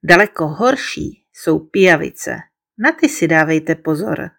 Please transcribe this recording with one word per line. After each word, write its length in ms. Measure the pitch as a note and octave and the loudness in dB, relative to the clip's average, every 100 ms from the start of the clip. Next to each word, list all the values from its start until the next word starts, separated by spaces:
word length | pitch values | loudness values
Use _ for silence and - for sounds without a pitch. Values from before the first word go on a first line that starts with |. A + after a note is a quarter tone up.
Daleko 460 | E3+ F3 G#3 - D#3 | 4 4 4 0 -6
horší 720 | D3+ A#3+ C4+ - - D3+ - _ | -2 0 0 -6 -8 -10 -12 _
jsou 260 | - - D#3+ | -10 -2 -2
pijavice. 760 | D#3 G3+ F#3 D#3+ C#3 - - - - _ _ - | -2 2 4 4 0 -10 -10 -10 -14 _ _ -4
Na 140 | B3 | -4
ty 160 | D#4+ D#4+ | 0 -2
si 200 | - E3 | 0 0
dávejte 460 | D#3+ D#3 D#3+ D#3 | 2 2 0 -2
pozor. 560 | D#3+ - D3+ G#3+ - E3 | -4 -2 -4 -4 -6 -8